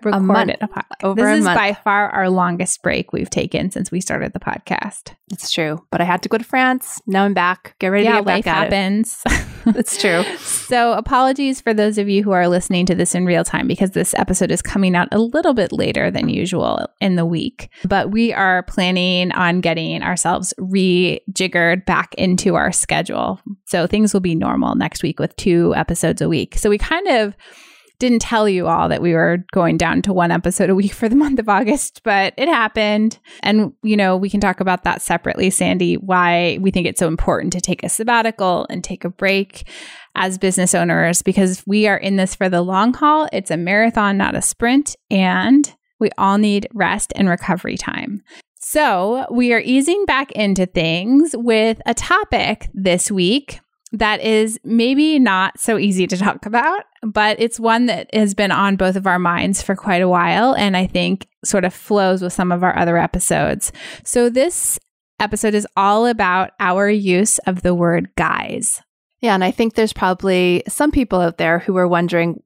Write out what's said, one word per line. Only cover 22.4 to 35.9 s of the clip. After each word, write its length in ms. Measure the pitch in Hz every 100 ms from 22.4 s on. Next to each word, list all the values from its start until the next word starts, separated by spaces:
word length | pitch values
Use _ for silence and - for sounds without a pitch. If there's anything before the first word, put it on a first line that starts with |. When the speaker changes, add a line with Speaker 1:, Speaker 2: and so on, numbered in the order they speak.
| 190
Speaker 1:
our 180 | 170 117
schedule. 680 | - - 151 - - - 185 - 196 -
So 220 | 175 165
things 260 | 208 214
will 80 | 196
be 140 | 185 165
normal 400 | - - 60 -
next 260 | - -
week 160 | 135 156
with 180 | 156 -
two 380 | - 170 170 -
episodes 460 | 165 170 160 165
a 80 | 151
week. 300 | 160 - -
So 100 | 214
we 80 | 208
kind 300 | - 330 392
of 260 | 247 208 - - - - - _ -
didn't 220 | 247 233
tell 300 | - 226 214
you 180 | 185 165
all 220 | 165 160
that 120 | 151
we 120 | 175
were 320 | 165 170 175 -
going 240 | - 170 165
down 240 | 165 175
to 100 | 196
one 180 | 185 170
episode 400 | 170 175 - 185
a 60 | 190
week 160 | 202
for 160 | - 220
the 80 | 269
month 240 | 294 262
of 80 | 220
August, 540 | 196 214 294 - -
but 300 | 233 196 190 -
it 140 | 285
happened. 680 | 285 220 226 208 214 220 - - -
And, 300 | - 214 202 -
you 120 | 214 208
know, 220 | 190 185
we 120 | 196
can 120 | 208
talk 180 | 202 185
about 240 | 190 180
that 180 | 175 -
separately, 480 | - 175 - - 185
Sandy, 460 | - 180 180 175